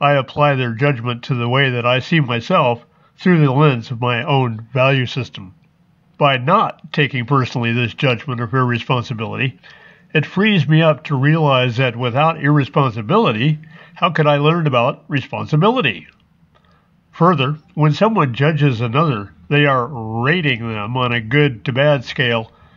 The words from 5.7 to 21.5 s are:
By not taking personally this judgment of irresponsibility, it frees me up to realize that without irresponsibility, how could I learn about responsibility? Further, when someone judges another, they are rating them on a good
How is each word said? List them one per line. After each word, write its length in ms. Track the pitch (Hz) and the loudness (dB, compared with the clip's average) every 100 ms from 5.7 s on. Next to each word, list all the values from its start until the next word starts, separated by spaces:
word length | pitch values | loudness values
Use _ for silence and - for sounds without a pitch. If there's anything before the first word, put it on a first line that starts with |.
| _ _ _ _ - | _ _ _ _ 0
By 180 | 143 131 | 0 2
not 540 | 127 220 180 - - | 2 2 0 -6 -8
taking 340 | - 135 131 113 | -2 -2 -2 0
personally 460 | 139 120 127 117 | 0 0 -2 -2
this 200 | 117 117 | 0 -2
judgment 480 | - 139 117 - 120 | -2 -2 -2 -4 -8
of 100 | 120 | -4
irresponsibility, 1080 | 131 127 120 - 127 117 113 107 104 127 - - - - _ _ 156 | 0 0 -2 -2 -4 -4 -8 -8 -4 -6 -6 -20 -20 -20 _ _ -4
it 100 | 147 | -2
frees 420 | - 214 196 127 | 0 2 2 2
me 140 | 156 | 2
up 220 | 160 151 | 2 0
to 120 | - 139 | -2 0
realize 600 | 139 160 151 127 127 117 | 2 2 2 2 0 0
that 180 | 131 117 | -2 -2
without 480 | 123 123 156 165 | -4 0 0 0
irresponsibility, 1160 | 143 147 127 156 135 110 104 202 202 107 139 151 - - - | 2 2 2 0 -2 -2 -2 0 2 0 0 -2 -6 -20 -20
how 160 | - 180 | -4 -4
could 160 | 160 147 | 2 2
I 120 | 143 | 4
learn 280 | 147 170 151 | 2 2 0
about 380 | 123 120 156 - | 2 0 -4 -6
responsibility? 1000 | 143 - 110 107 151 196 254 254 - - _ _ _ _ _ _ _ _ _ _ | -6 -6 -8 -2 0 2 2 -2 -4 -12 _ _ _ _ _ _ _ _ _ _
Further, 480 | - 170 160 131 151 _ - | 0 0 2 -2 -4 _ 0
when 180 | 151 | 0
someone 400 | 143 208 214 143 | 2 2 2 -2
judges 480 | 113 143 151 147 113 | 0 0 2 0 0
another, 500 | 120 127 165 113 101 - - | -2 0 0 -2 -6 -14 -2
they 180 | 147 147 | 2 2
are 180 | 131 120 | 2 -2
rating 840 | 131 110 117 131 180 147 117 117 | -6 -8 -4 -2 0 -2 -4 -6
them 300 | 107 104 127 | -6 -6 -2
on 140 | 123 | -2
a 100 | 117 | -2
good 420 | 110 143 147 | 0 2 2